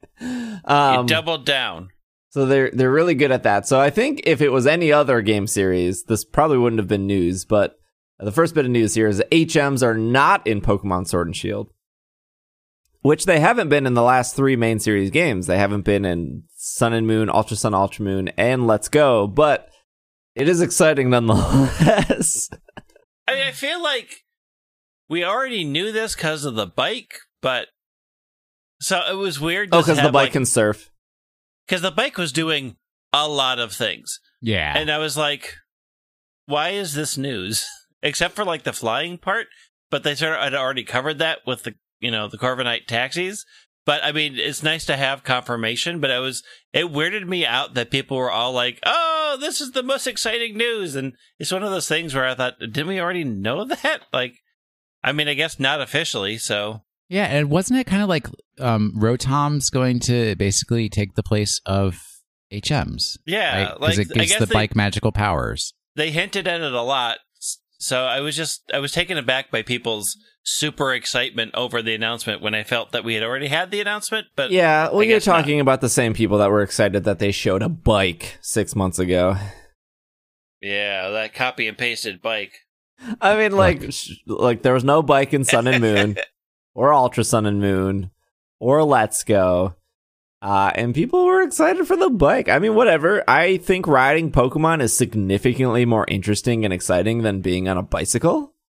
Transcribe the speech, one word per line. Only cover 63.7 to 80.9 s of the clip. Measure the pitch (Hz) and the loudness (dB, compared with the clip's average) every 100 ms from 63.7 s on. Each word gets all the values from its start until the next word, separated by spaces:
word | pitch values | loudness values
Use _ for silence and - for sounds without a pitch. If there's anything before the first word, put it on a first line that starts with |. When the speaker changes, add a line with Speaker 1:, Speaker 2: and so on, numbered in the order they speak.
| - | -2
Speaker 3:
'Cause | |
Speaker 2:
like, | 151 170 | 0 0
Speaker 3:
it | 87 | 0
Speaker 2:
I | - | 0
Speaker 3:
gives | 175 | 0
Speaker 2:
guess | 208 | 2
Speaker 3:
the | - | 2
Speaker 2:
they | |
Speaker 3:
bike | 110 107 | 2 0
magical | 110 101 101 110 | 0 0 0 -2
powers. | 104 104 78 58 55 - - _ | 0 0 0 -2 -6 -10 -14 _
Speaker 2:
they | - 156 | -6 -4
hinted | 156 190 202 180 | -4 -4 -4 -4
at | 170 | -4
it | 151 | -4
a | 123 | -4
lot, | 120 135 120 110 _ _ | -2 -2 -2 -6 _ _
s-, | - - _ _ | -12 -12 _ _
so | - 127 127 | -4 -2 0
I | 131 | -2
was | 147 | -4
just, | 147 156 - - | -6 -6 -8 -6
I | 143 | -4
was | 139 | -4
taken | 165 175 170 | -4 -4 -4
aback | 123 131 - | -2 -4 -4
by | 113 | -6
people's | 110 120 120 110 101 - _ _ - | -4 -4 -4 -4 -6 -8 _ _ -8
super | - 151 - 139 | -4 -4 -2 -4
excitement | 127 - 123 131 113 110 | -2 -4 -4 -4 -6 -6
over | 113 123 120 | -4 -4 -4
the | 113 | -4
announcement | 110 113 117 - 107 | -4 -4 -4 -6 -6
when | 104 | -4
I | 107 | -4
felt | 104 120 - | -2 -4 -4
that | 120 | -6
we | 110 | -4
had | 113 | -4
already | 110 131 143 | -4 -4 -4
had | 156 185 | -4 -2
the | 202 | -4
announcement, | 208 208 - 220 208 - | -4 -6 -6 -8 -6 -6
but | 135 | 0
Speaker 1:
Yeah, | 185 165 156 160 | 2 4 4 2
well, | 202 | 2
Speaker 2:
I | |
Speaker 1:
you're | 220 214 | 4 4
Speaker 2:
guess | 202 | 4
not. | 170 | 2
Speaker 1:
talking | 147 147 | 2 2
about | 135 131 | 2 2
the | 120 | 2
same | - 120 | 2 0
people | 107 107 104 | 2 2 4
that | 104 | 4
were | 104 | 4
excited | 98 - 104 98 | 2 2 2 2
that | 98 92 | 0 0
they | 101 | -2
showed | 101 107 95 | 0 0 0
a | 110 | 0
bike | 160 - 107 95 85 - - | -2 2 2 2 -2 -12 -14
six | - 113 98 | -6 -4 -2
months | 104 92 90 | -2 -2 -2
ago. | 90 90 90 98 - - - _ _ _ _ _ _ _ _ _ | 0 2 2 0 -6 -14 -20 _ _ _ _ _ _ _ _ _
Speaker 2:
Yeah, | 98 101 101 | -6 -4 -2